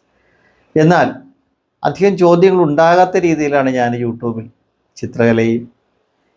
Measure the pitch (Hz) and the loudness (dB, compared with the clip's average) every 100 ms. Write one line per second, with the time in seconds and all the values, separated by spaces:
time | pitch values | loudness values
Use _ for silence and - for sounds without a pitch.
0 | _ _ _ _ _ _ _ 156 156 170 | _ _ _ _ _ _ _ 0 2 2
1 | 123 - - _ _ _ _ _ - 139 | 0 -4 -18 _ _ _ _ _ -8 -2
2 | 196 175 175 175 190 185 160 147 165 175 | -2 2 2 4 4 2 0 2 2 4
3 | 185 190 170 151 147 143 131 127 120 120 | 2 0 -2 -2 -2 -2 -2 -2 -2 -4
4 | 120 117 120 113 110 _ _ _ _ - | -6 -6 -8 -8 -12 _ _ _ _ -14
5 | 131 127 117 113 113 117 120 _ _ _ | -12 0 0 2 0 -2 -6 _ _ _
6 | _ _ _ | _ _ _